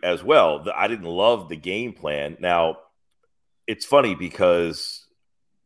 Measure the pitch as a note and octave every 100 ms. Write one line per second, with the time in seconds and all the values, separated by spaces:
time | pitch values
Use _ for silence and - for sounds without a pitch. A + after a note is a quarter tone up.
0 | F2+ E2+ F#2+ D3+ E2+ D2 E2 - G2+ A2+
1 | E2+ F2 A2 A#2 E2 E2 F2 G2+ A#2+ -
2 | D#2 D2 D2 D#2+ F2+ F2 E2 D#2+ - _
3 | _ _ _ _ _ _ - G#2+ - C#3+
4 | A#2+ F#2 E2+ - F2+ F2 E2+ D#2 - -
5 | _ _ _ _ _ _